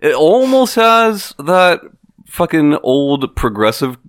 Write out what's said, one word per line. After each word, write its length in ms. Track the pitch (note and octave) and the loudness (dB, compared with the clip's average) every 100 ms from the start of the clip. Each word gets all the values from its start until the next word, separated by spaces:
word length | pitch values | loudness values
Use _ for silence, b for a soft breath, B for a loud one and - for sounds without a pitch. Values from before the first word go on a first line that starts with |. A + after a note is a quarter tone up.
it 140 | D3+ | -2
almost 640 | C3 D#3 A#3 C4 C4 B3 - | 2 2 2 2 2 0 0
has 580 | A3+ A3+ A3+ G#3 - - | 2 2 0 -2 -10 -10
that 420 | D3 F#3 F3+ E3+ - _ _ _ _ | -2 2 2 0 -6 _ _ _ _
fucking 480 | - E3+ D#3+ D3 D3 | -6 -2 0 0 0
old 580 | - C3+ C#3 C#3 C3 - | 0 -2 0 -2 -4 -4
Progressive 640 | B2+ G#2 G#2+ A2 C3+ B2 | -6 -2 -2 -2 -6 -8